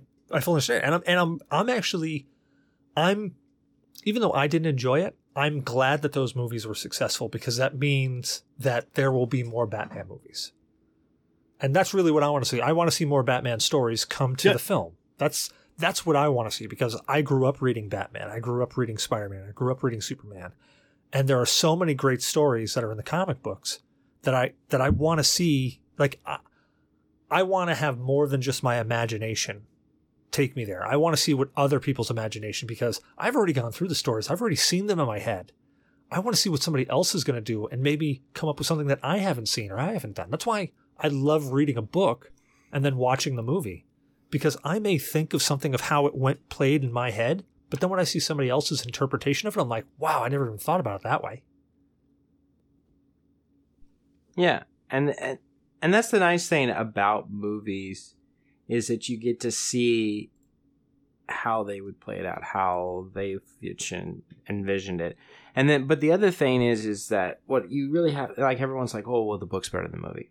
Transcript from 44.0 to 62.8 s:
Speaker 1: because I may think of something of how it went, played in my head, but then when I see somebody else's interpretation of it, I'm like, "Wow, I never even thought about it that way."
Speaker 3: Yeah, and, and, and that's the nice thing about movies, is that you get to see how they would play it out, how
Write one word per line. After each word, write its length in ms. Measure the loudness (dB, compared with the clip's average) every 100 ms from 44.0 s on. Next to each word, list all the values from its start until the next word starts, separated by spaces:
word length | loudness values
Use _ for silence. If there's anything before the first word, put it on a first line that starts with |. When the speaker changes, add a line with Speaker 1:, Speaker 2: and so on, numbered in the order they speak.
| _ _ -6
Speaker 1:
because 260 | 0 0 0
I 140 | -2 0
may 200 | 2 0
think 340 | 0 -2 0
of 100 | 0
something 320 | 0 0 0
of 80 | -2
how 240 | 0 2 2
it 80 |
went, 340 | 2 0 0 -6
played 360 | 0 2 2
in 80 | 0
my 180 | -2 -2
head, 340 | 0 0 0 -6 _ -10
but 100 | -2
then 100 | 0
when 100 | 0
I 40 |
see 160 | 0 0
somebody 280 | -2 0 0
else's 360 | 2 0 -2
interpretation 640 | -4 -4 -2 0 0 -2 -2
of 80 | -2
it, 40 |
I'm 80 | -2
like, 180 | -2 -6 -4
"Wow, 240 | 0 0
I 60 | 0
never 180 | 0 -2
even 120 | -2
thought 220 | 0 0
about 200 | 0 -4
it 20 |
that 180 | -2 -2
way." 200 | -4 -12 _ _ _ _ _ _ _ _ _ _ _ _ _ _ _ _ _ _ _ _ _ _ _ _ -20 _ _ _ _ 0
Speaker 3:
Yeah, 280 | 2 2 -4 _ -4
and, 280 | 0 0 -2
and, 200 | -6 -8 _ _ _ -2
and 100 | 2
that's 180 | 4 4
the 100 | 4
nice 280 | 4 2 2
thing 220 | 2 2
about 600 | 0 -2 0 2 2 -2
movies, 840 | -6 -6 -6 -6 -6 -6 -12 -16 _ _ _ _ _ -4
is 180 | -2 0
that 200 | -2 -4
you 80 | -4
get 240 | -2 -2
to 100 | -4
see 800 | -4 -2 0 2 2 0 -4 -8 _ _ _ _ _ _ _ _ _ -10
how 340 | -6 -2 -2
they 180 | -2 -8
would 200 | -12 -14
play 180 | -12 -8
it 80 | -8
out, 160 | -8
how 680 | -6 -2 0 0